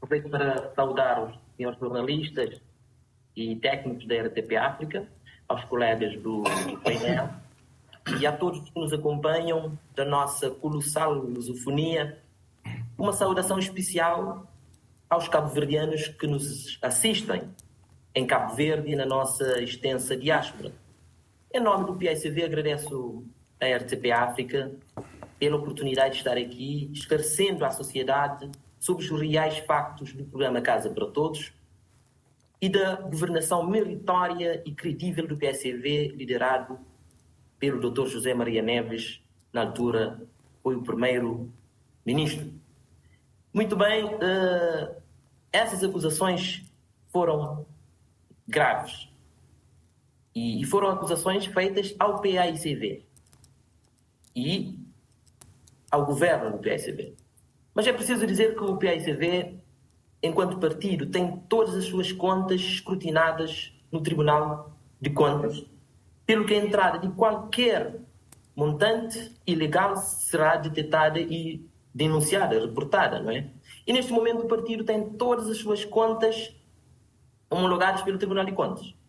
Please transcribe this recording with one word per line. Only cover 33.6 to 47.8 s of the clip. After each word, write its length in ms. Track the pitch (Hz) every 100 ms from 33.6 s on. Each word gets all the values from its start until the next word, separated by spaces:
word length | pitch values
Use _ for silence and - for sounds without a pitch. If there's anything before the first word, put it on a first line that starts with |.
| 170
meritória 960 | 214 190 175 - 185 175 175 170 160 -
e 80 |
credível 520 | 147 170 147 180 156 160
do 120 | 147
P 120 | 135
I 40 |
C 180 | 135 127
V, 360 | 123 131 147 147 -
liderado 600 | 127 123 127 127 - 127 - - - _ _ _ _ _
pelo 220 | 139 123
doutor 280 | 120 120 131
José 240 | 123 123
Maria 280 | 123 117 113
Neves, 640 | 110 120 113 113 117 - _ _ _
na 80 | 123
altura 600 | 104 - 120 113 107 - - _ _ _
foi 140 | 131 127
o 60 |
primeiro-ministro. 1700 | 117 113 123 127 120 117 120 - _ _ _ _ - 135 151 - - - - _ _ _ _ _ _ _ _
Muito 240 | - 214 196
bem, 280 | 208 214 208 -
eh, 760 | 185 190 185 180 170 160 - - - - _ _ _
essas 280 | 196 226 185
acusações 840 | 190 190 156 151 190 180 - - - _ _ _ _
foram 580 | 180 170 151 147 151 - -